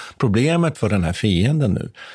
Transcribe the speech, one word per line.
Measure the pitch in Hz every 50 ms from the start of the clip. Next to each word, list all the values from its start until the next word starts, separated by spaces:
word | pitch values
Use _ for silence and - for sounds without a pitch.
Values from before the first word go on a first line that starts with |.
| - - - -
problemet | - 123 98 110 127 151 165 170 170 160 - -
för | - 104
den | 107 101 87
här | 80 90
fienden | - - 110 95 85 95 123 151 156 143 110 90
nu, | - - - - - - - -